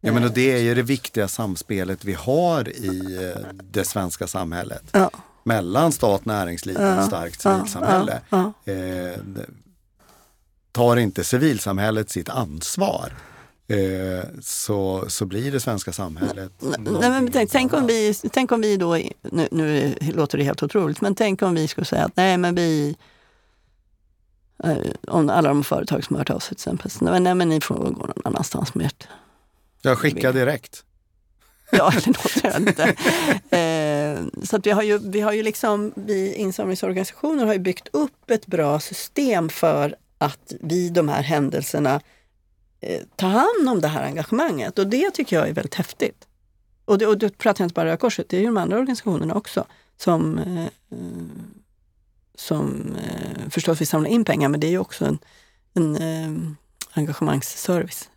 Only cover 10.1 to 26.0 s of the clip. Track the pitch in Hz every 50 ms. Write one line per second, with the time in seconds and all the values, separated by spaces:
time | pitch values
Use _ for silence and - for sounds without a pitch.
10.1 | _ _ _ _ _ _ _ _ _ _ _ _ _ - 120 120 120 123 120 104
11.1 | - - 87 - - 123 143 160 135 104 - 101 98 95 101 110 110 110 107 -
12.1 | - - 85 - - 127 120 82 73 80 82 - - - 190 202 - - - -
13.1 | - - - - - - - _ _ _ _ _ 110 104 98 95 95 95 95 92
14.1 | 92 92 92 - - - 110 - - - - - 104 101 98 95 95 95 - -
15.1 | 92 - 110 95 95 104 120 139 139 135 - - 113 98 - - 90 - 98 87
16.1 | 80 78 - - - - 95 95 _ _ - - - - - - - - 233 247
17.1 | 254 269 254 240 247 269 220 208 - 277 254 262 - 311 269 233 233 226 214 208
18.1 | 208 - - - - 269 262 247 247 233 220 214 208 190 180 170 170 165 - -
19.1 | - _ _ - - 170 160 - - 160 156 151 151 143 131 143 131 - 147 147
20.1 | 156 160 156 131 - 143 143 139 - - - 143 - 214 185 151 151 - - 202
21.1 | 196 - 226 208 190 185 - 185 175 165 156 151 - - 190 - - 165 156 -
22.1 | - - 185 190 185 175 180 175 175 180 175 165 160 151 147 147 156 - _ _
23.1 | _ _ _ _ _ _ _ _ _ _ _ _ _ _ _ _ _ _ _ _
24.1 | _ _ _ _ _ _ _ _ _ _ - 165 156 - - - - - - -
25.1 | - 170 156 143 - 170 165 143 143 143 143 - - - - - - -